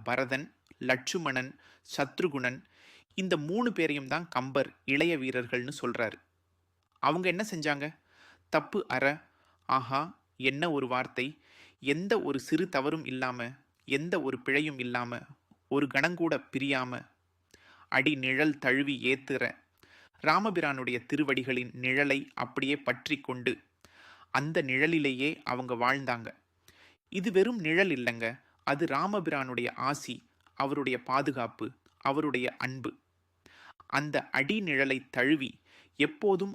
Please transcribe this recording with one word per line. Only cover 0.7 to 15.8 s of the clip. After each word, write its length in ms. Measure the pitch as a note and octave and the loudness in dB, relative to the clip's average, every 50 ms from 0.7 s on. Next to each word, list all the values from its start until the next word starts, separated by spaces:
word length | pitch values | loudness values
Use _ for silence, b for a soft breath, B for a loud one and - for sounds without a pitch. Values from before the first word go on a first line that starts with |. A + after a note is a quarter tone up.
| - - | -16 -8
லட்சுமணன், 720 | B2 B2+ C3 B2+ C3 - - F#3 E3 C#3+ C3 C3 B2+ C3 - b b b b b b - | -2 0 0 0 0 -4 -4 -2 -2 -2 -2 -2 -4 -6 -10 b b b b b b -12
சத்ருகுணன், 680 | - - C#3+ C3+ - - F#3 F3 C#3 C3+ B2+ B2 B2+ C#3+ - b b b b b b b b b - - | -4 -4 -4 -2 -2 -2 -2 0 0 0 -2 -2 -4 -4 -12 b b b b b b b b b -6 -4
இந்த 200 | F#3+ F#3 F3 D#3 | -2 0 0 0
மூணு 320 | D3 D3+ F3+ A3 B3 A#3+ | 0 0 0 0 0 0
பேரையும் 360 | G3 - E3 D#3 D3 C#3+ C3+ C3 | 2 0 0 0 0 -2 -4 -2
தான் 200 | C#3 D#3+ F3 E3+ | -4 -4 -4 -2
கம்பர் 420 | - B2+ B2+ C3+ C3 C#3 C3 - - _ - | -4 -4 -2 0 0 0 0 0 -2 _ -4
இளைய 280 | - C3+ C#3+ D#3+ E3+ E3+ C#3+ | -2 0 2 4 2 2 0
வீரர்கள்னு 560 | C3 C3 A#2+ B2+ A#2+ A#2 - B2 B2 C3 D3 - | -2 -2 -2 -2 -2 -2 -2 -4 -4 -4 -8 -4
சொல்றாரு. 360 | - B2 A2+ - A#2 G#2+ - - _ _ _ _ _ _ _ _ _ _ _ _ _ _ _ - | -4 -4 -2 0 -2 -2 -4 -8 _ _ _ _ _ _ _ _ _ _ _ _ _ _ _ -2
அவங்க 260 | - C3+ D#3 F3+ F3+ F#3 | 0 2 2 2 2 0
என்ன 160 | E3+ F3+ A3 A3 | 0 0 -2 -4
செஞ்சாங்க? 380 | - E3 D3 D3+ C#3+ C#3+ C#3+ D3+ D#3+ _ b b b b b b b b b - | -6 -4 -2 -2 -2 -2 -4 -8 -10 _ b b b b b b b b b 0
தப்பு 320 | - D#3 D3+ - - G#3 - - | 0 0 0 2 -2 -2 -2 0
அற, 180 | B2 B2+ C3 C#3 D3 D#3+ - b b b b b b b b | 0 2 4 2 2 0 -6 b b b b b b b b
ஆஹா, 360 | - B2+ C3 B2+ A#2 C3 C#3 D3+ F3 - _ _ _ _ - | 0 0 0 0 0 -2 -2 -2 -2 -8 _ _ _ _ -2
என்ன 340 | B2+ C3+ C3+ C#3 E3 F3 | 0 0 0 2 0 0
ஒரு 160 | D#3 C#3+ C3 A#2+ | 0 0 0 0
வார்த்தை! 400 | B2+ B2+ B2+ - - - B2+ C#3+ D3+ b b b b b b b b b | 0 -2 -2 -2 -2 -4 -4 -4 -4 b b b b b b b b b
எந்த 420 | - C3 D3 D#3+ F#3 G3+ A3+ G#3 | -2 0 0 0 2 2 2 2
ஒரு 180 | - C#3+ C#3 - | 2 0 -2 -2
சிறு 280 | - - D#3+ D#3 F#3 F#3 | -2 0 0 2 2 2
தவறும் 360 | - C#3 C3 D3 D#3 D#3+ C#3+ | 0 0 0 0 0 -2 -4
இல்லாம, 440 | - C3 B2+ C3 B2+ B2+ B2 A#2+ A#2+ C3 - _ _ _ _ _ | -6 -6 -4 -4 -4 -4 -6 -8 -10 -10 -14 _ _ _ _ _
எந்த 360 | - C3+ C#3 D#3 F3 F#3 F3+ | -2 -2 -2 0 0 -2 0
ஒரு 180 | C#3 C3+ C3 B2+ | 0 -2 -4 -4
பிழையும் 400 | B2+ - C3+ C#3+ D#3 D3+ C#3+ B2+ | -2 0 2 2 2 0 -4 -4
இல்லாம, 420 | B2 B2 B2 B2 A#2+ A#2+ A#2+ A#2 - - - _ _ _ - _ _ - | -6 -4 -2 -4 -4 -4 -6 -10 -10 -14 -20 _ _ _ -20 _ _ -2
ஒரு 200 | C3+ C#3 | 0 2